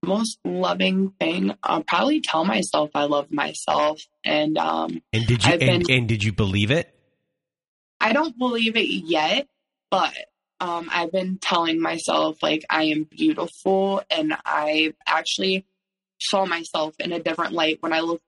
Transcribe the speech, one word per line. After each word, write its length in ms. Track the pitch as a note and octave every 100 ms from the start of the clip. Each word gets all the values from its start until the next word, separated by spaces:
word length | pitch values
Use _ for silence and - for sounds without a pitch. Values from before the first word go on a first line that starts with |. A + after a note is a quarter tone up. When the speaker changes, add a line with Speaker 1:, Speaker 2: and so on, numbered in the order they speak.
Speaker 1:
most 340 | - G3+ A3+ -
loving 680 | E3+ F3+ F3+ F3+ F#3+ F#3+ F#3+ -
thing, 360 | E3 F3+ G3 G3+
I'll 200 | - E3
probably 380 | - F3 A#3+ D#4
tell 240 | - G#3+
myself 460 | F#3+ G#3+ F3+ D3+ D3+
I 100 | D3
love 280 | D3 C#3+ C#3+
myself. 680 | D3+ D3+ D#3+ - D3+ D3+ D#3 - _
And, 340 | - D3+ D3+ D#3
um, 440 | D#2+ E2 D#2+ E2 _
Speaker 2:
And 140 | A2 A2+
did 180 | A#2+
you, 80 | -
Speaker 1:
I've 100 | E3+
Speaker 2:
and, 240 | C3 - -
Speaker 1:
been 120 | C3
Speaker 2:
and 100 | A2+
did 140 | A2
you 100 | G#2
believe 380 | G2+ G2+ G2 G#2
it? 240 | D3+ - _ _ _ _ _ _ _ _ _ _ _
Speaker 1:
I 120 | A3
don't 260 | C4+ D#4+ A#3
believe 380 | B3 A#3 A3+ A3
it 120 | G3
yet, 600 | G3+ D#3+ E3 D#3 A3 C#4+ _ _ _ _
but, 240 | F#3+ D#3 - - _ _ _
um, 280 | F3+ E3+ E3+
I've 220 | F3 E3+
been 260 | F#3+ F#3 F#3
telling 420 | - F3 E3 E3
myself, 640 | E3 E3 E3 D#3+ D#3 D#3
like, 220 | D#3 D#3 -
I 140 | D#3+
am 200 | D#3 D3+
beautiful, 1000 | D#3 - D#3 D#3 E3+ - F#3 F#3+ G3 G3 -
and 240 | E3 D#3 D#3
I 500 | - D3+ D3+ D#3 D#3 - -
actually 580 | D#3 E3 - F#3+ F#3+ F#3+ _ _ _ _ _
saw 260 | - G3+ F#3+
myself 480 | E3+ E3 E3 D#3 -
in 140 | F3
a 80 | F3
different 320 | E3+ D#3+ E3+
light 260 | E3+ D#3+ D#3
when 120 | E3
I 80 | D#3+
looked 220 | E3 E3+